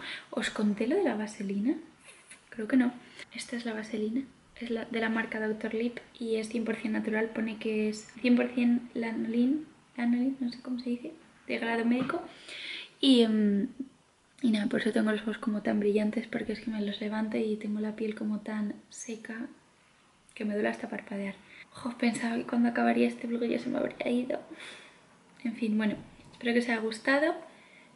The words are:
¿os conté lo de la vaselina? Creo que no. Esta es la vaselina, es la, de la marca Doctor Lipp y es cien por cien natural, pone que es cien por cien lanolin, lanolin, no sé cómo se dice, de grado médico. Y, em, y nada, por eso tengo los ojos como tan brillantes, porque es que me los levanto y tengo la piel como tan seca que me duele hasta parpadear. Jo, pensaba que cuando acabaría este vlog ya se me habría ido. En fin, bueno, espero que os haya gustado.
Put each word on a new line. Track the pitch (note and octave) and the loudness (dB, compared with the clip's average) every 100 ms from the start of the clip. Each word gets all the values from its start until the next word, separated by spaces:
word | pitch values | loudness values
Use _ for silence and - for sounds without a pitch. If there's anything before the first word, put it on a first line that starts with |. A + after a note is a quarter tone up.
| - - - | -10 -12 -8
¿os | - G#3+ | -4 -4
conté | - G#3 G3+ A3+ | 2 2 2 2
lo | F#4 | 4
de | |
la | E4+ | 2
vaselina? | G#3+ G#3+ - G3 G3 A3+ E4+ - - - - - - - | 0 -4 -6 -4 0 0 0 -4 -20 -20 -20 -20 -20 -18
Creo | - G#3+ | -8 2
que | C4+ | 4
no. | B3 - - - - | 4 0 -16 -20 -16
Esta | - - A#3+ | -14 -8 -6
es | |
la | A#3 | -6
vaselina, | A3 G#3+ G#3+ G#3+ B3 C4+ - _ - | -6 -6 -4 -2 -2 -6 -14 _ -12
es | A#3 | -6
la, | A3+ A3 | -6 -4
de | A3+ | -2
la | A3+ | 0
marca | A3+ A3 A3 G#3+ | 0 -2 -2 -2
Doctor | G#3+ A3 | -2 -2
Lipp | A3 A#3+ A#3+ - - | 0 -2 -4 -14 -8
y | A3+ A3 | -2 -2
es | A3 | -2
cien | A#3 | -2
por | A3 A3 | -2 -2
cien | G#3+ | -2
natural, | G#3+ G#3+ G#3+ A3+ | -2 0 0 -2
pone | A3+ A3 G#3+ | -2 -4 -2
que | A3 G#3+ G#3+ | -2 0 0
es | G#3+ - - | -2 -10 0
cien | B3 A#3+ | 6 6
por | A#3+ | 6
cien | B3+ A#3+ A#3+ - | 2 4 4 0
lanolin, | - A3+ A3+ A3+ A#3 B3+ D4+ D#4 - _ - | -4 -4 -2 0 2 4 2 -2 -18 _ -2
lanolin, | A#3+ A#3+ C4 C4+ | 2 2 2 0
no | A#3+ | -4
sé | - | -4
cómo | - B3 | -6 -6
se | B3 | -4
dice, | A#3+ D#4+ - - - - | -4 -6 -14 -20 -18 -6
de | A3+ | -2
grado | A3+ A#3 | 0 2
médico. | A#3 B3 C4 F4 - - - - - - - - | 4 2 2 -2 -6 -16 -16 -14 -10 -12 -12 2
Y, | C#4 B3 | 8 8
em, | A3+ A3 G#3 G3+ - - - _ _ _ _ - | 8 6 4 4 0 -4 -12 _ _ _ _ -2
y | B3 | 2
nada, | G#3+ G#3 | 2 2
por | A3+ | 0
eso | A3 | 2
tengo | A3+ G#3+ | 2 2
los | G#3+ | 0
ojos | A3 G#3 | -2 -4
como | - G#3 | -2 -2
tan | A3+ G#3+ | 0 2
brillantes, | G#3 G#3 G#3+ A3+ - | 4 4 2 -2 -4
porque | A#3 A3+ | -6 -4
es | G#3+ | -6
que | - | -4
me | A3 | -4
los | G#3 G#3 | -4 -4
levanto | G#3 G#3+ A3 A#3 | -4 -2 -2 -2
y | A3 G#3+ | -2 -2
tengo | G#3 G#3 | -4 -4
la | G#3+ G#3+ | -4 -4
piel | A3 | -4
como | G#3+ G#3+ G#3+ | -4 -4 -4
tan | - G#3+ G#3 - - | -4 -4 -4 -6 -14
seca | - - A3 - A3+ - - _ _ _ _ _ _ _ | -16 -12 -12 -10 -10 -10 -12 _ _ _ _ _ _ _
que | - | -6
me | G#3 | -2
duele | G#3 A3+ | 0 0
hasta | A3+ A3 | -2 -6
parpadear. | G#3 - G3+ G3 - - - - | -8 -8 -6 -6 -8 -16 -20 -20
Jo, | - B3 - | -10 -8 0
pensaba | A#3+ G#3+ A#3 A#3 | 0 2 -2 -2
que | |
cuando | - A#3+ A#3+ | 0 2 4
acabaría | A#3 A#3 A#3 A#3+ | 4 4 4 4
este | - A#3 | 2 -4
vlog | A#3 | -2
ya | A#3 A#3+ | 0 0
se | A#3+ | -2
me | - | -2
habría | - - - | -2 -2 -2
ido. | A#3+ B3 - - - - - - - _ _ _ - | 0 0 -4 -6 -16 -16 -18 -20 -20 _ _ _ -8
En | A#3 | -8
fin, | G#3+ A3 G#3+ | -4 0 2
bueno, | G#3+ - - - - | 0 -2 -10 -20 -20
espero | - A#3+ | -6 0
que | A#3+ | 2
os | A#3+ | 2
haya | A3+ | 0
gustado. | A3 A3 - C#4 D#4 E4+ - - - - - | -2 -2 2 4 4 0 -8 -20 -20 -20 -20